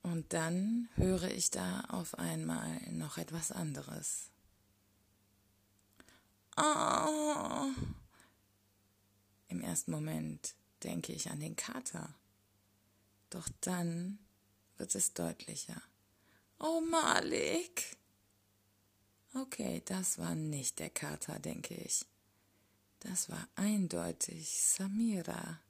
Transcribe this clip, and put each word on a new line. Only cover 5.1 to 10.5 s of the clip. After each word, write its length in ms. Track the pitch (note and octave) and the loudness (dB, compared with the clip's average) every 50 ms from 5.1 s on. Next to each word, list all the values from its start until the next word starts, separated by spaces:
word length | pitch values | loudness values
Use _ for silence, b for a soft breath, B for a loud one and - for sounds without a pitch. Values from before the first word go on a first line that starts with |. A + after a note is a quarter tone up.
| _ _ _ _ _ _ _ _ _ _ _ _ _ _ _ _ _ B B B B B B B B _ _ _ - | _ _ _ _ _ _ _ _ _ _ _ _ _ _ _ _ _ B B B B B B B B _ _ _ 2
Ah! 1120 | - - D#4 D4+ - - - - - - D4+ D#4 D4+ D4+ D4+ D4+ - - - - - C#4 C4+ C4 C4 B B B B B B B B B B B B B _ _ _ _ _ _ _ _ _ _ _ _ _ _ _ _ _ _ _ _ _ | 4 4 6 6 6 4 4 4 4 4 4 2 2 2 2 2 2 0 -2 0 0 -2 -2 -2 -4 B B B B B B B B B B B B B _ _ _ _ _ _ _ _ _ _ _ _ _ _ _ _ _ _ _ _ _
Im 120 | - - | -4 -4
ersten 320 | - - - D#3 - - | -2 0 0 0 0 0
Moment 600 | E3 D3+ D3+ D#3 - - D#3 - D3+ D3+ - - | -2 -2 -2 -2 -2 -2 -2 -4 -4 -6 -6 -8